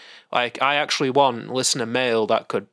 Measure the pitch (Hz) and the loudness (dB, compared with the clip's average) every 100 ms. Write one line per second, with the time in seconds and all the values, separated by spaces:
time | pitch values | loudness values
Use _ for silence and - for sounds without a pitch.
0 | - - - 123 120 - 135 143 147 - | -20 -20 -4 -2 -2 -2 0 0 -2 -2
1 | 135 135 135 117 104 127 127 135 117 127 | 2 4 4 2 -6 -2 -2 -2 -2 -2
2 | 127 113 110 110 - 107 101 | 0 0 2 0 0 -6 -6